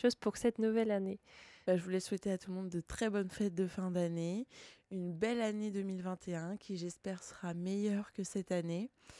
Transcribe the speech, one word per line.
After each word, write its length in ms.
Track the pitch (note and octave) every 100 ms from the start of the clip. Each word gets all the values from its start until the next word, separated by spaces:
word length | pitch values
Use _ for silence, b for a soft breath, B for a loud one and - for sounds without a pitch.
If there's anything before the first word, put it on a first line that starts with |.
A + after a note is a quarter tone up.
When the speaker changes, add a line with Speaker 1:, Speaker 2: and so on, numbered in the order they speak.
Speaker 1:
chose 160 | B3 -
pour 200 | G#3+ -
cette 220 | A#3+ A3
nouvelle 320 | A3 A3+ A3
année ? 300 | G3+ F#3+ G3 B B B B -
Speaker 2:
Bah, 80 | F#3
je 60 |
voulais 160 | F3+ F#3
souhaiter 320 | - G3 G3
à 60 | F#3
tout 120 | F#3+
le 60 | F#3
monde 140 | F#3
de 100 | E3+
très 300 | - - A3
bonnes 200 | G3+ F#3+
fêtes 240 | - G#3
de 140 | F3 F#3
fin 240 | - F#3
d'année, 560 | F3+ F3 E3+ E3+ G3 C4 B B B _
une 220 | F#3+ F3
belle 280 | E3 A3 A#3+
année 280 | A3 G#3+ G#3+
deux 120 | G3
mille 200 | G3 F#3+
vingt 240 | F3+ F#3 -
et 80 |
un 220 | E3+ E3 G#3
qui, 200 | - F#3
j'espère, 460 | F3 - G3 F#3
sera 320 | - - F3+
meilleure 580 | E3+ F3+ G3 G#3 G3+ G#3
que 120 | -
cette 260 | F#3+ G3+ F#3
année. 400 | F3+ E3+ E3+ A#3 B B